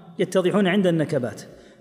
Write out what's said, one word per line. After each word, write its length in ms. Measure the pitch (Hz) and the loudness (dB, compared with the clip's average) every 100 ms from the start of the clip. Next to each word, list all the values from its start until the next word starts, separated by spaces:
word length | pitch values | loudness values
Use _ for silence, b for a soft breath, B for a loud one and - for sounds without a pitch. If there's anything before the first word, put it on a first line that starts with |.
| - - | -18 -6
يتضحون 500 | 180 190 175 185 185 | -2 0 2 2 2
عند 180 | 196 185 | 2 2
النكبات، 560 | 165 147 143 120 - - B B B | 2 0 -2 -4 -8 -16 B B B